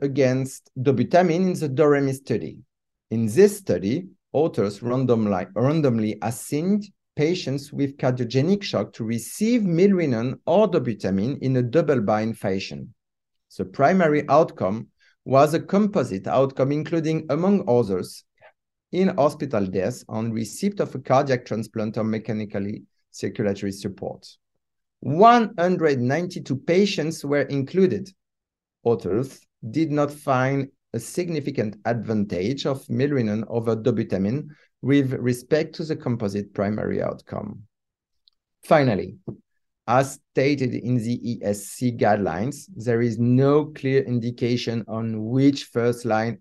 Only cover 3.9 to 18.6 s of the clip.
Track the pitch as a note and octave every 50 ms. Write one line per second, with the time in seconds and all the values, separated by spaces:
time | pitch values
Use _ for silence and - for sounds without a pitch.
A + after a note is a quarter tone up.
3.9 | B2+ E3+ F#3+ - - _ _ _ - C3 D#3 E3 - B2 G2+ G2+ G#2 - A#2+ A#2+
4.9 | B2 C3 C3+ A#2+ A#2+ A2+ A2 G#2 G2 F2+ G2 - - G#2 A#2+ C3+ D#3 E3 D3 C3+
5.9 | A#2 A2+ G#2+ G#2+ - - - A2+ B2 - - - C#3+ D3 E3 F#3 G#3 G#3 G#3 -
6.9 | _ _ _ _ - - D3 D#3+ F3+ F3+ - - C3+ C#3 - - - C3+ C#3 C3+
7.9 | C#3 - - B2+ B2 B2 B2 A2 A#2+ C3 C3+ E3+ G3+ G3+ G3+ - - G2+ G#2 -
8.9 | - - A#2 G#2+ A#2 A2+ - - - - G#3 A3+ B3 B3 G#3 F3+ E3 D#3+ F#3+ G#3
9.9 | G3 F3+ E3 C#3+ A#2+ A2 A#2 C3 C3 - - - E3 G3+ A3 G#3 F3 D#3 B2+ B2
10.9 | G#2+ F#2+ - F#2+ F#2+ F#2+ G2+ B2 C#3 - C#3+ C3 C3 B2+ B2+ A#2+ A#2+ D#3+ E3+ D3
11.9 | D3 B2 G#2 G2+ G#2+ G#2+ A2 A2+ A2 - - G#2 F#2+ F#2+ F#2+ - D#2 C#2 C2 -
12.9 | - _ _ _ _ _ _ _ _ _ _ _ - - F#2+ F#2 - - C#3 D3
13.9 | F#3+ F#3+ E3+ D#3 D3+ D3 C3 - C3+ D#3 E3+ E3+ - - - F#2+ G#2 A2+ G#2 -
14.9 | _ _ _ _ _ _ - B2+ B2+ C3+ D3 D3+ D#3 D#3+ C3+ - - G3 G#3+ G3+
15.9 | G#3 F3+ B2+ - F#2+ F#2+ F#2 - D2+ B2+ C3+ C3+ C3+ - C3+ C#3 C#3+ D3+ D#3 D3+
16.9 | E3+ E3 D3+ D#3 D#3+ D#3+ D#3 - C#3+ D3 F3 G3 G3+ F#3+ - - B2 A#2+ A#2 G2+
17.9 | F#2+ F2+ A2+ - - - - _ _ _ _ - _ _